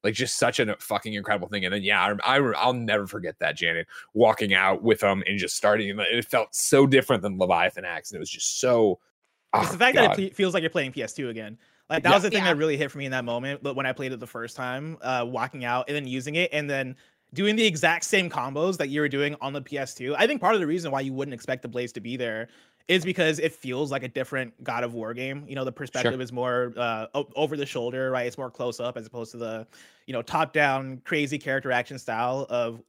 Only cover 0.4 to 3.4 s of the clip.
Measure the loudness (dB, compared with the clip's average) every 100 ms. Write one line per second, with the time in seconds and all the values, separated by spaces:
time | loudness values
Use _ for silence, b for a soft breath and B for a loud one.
0.4 | 2 2 0 -2 -4 -4 -4 -8 -2 -2
1.4 | 0 -2 -2 0 2 4 4 2 2 4
2.4 | 4 2 2 2 0 0 0 -6 -8 -2